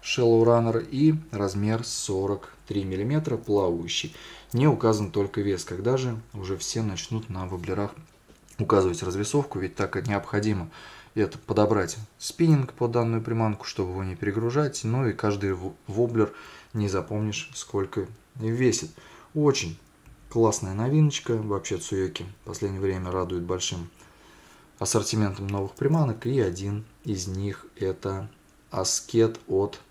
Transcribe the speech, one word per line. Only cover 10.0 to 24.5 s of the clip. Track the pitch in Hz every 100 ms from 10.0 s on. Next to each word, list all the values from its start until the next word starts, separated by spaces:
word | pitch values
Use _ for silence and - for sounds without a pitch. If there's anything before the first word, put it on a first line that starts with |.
| 90
необходимо | 101 - 104 107 101 82 - - - - -
это | 98 -
подобрать | - 104 104 107 87 - 107 _
спиннинг | - - 165 151 131
под | - 120
данную | 120 113 113
приманку, | 113 113 110 104 -
чтобы | - 92
его | 92
не | 95 90
перегружать, | 101 101 113 131 151 -
ну | 110 120 131
и |
каждый | 107 107 101 98
в-, | 92 92 - -
воблер | 101 120 117 101 - - - -
не | 113 104
запомнишь, | 95 85 104 107 98 -
сколько | - - 104 95 - 95 - _ -
весит. | 110 117 127 - 160 - - - -
Очень | 156 147 139 87 80 - _ - - -
классная | 117 113 107 98
новиночка, | 98 117 151 151 - - 113
вообще | 107 98 - 92
Цуеки | - 98 95 - 90 98
в | -
последнее | 87 101 98
время | 98 95 90
радует | 92 87 90
большим | 87 90 - 87 85 - - - - - -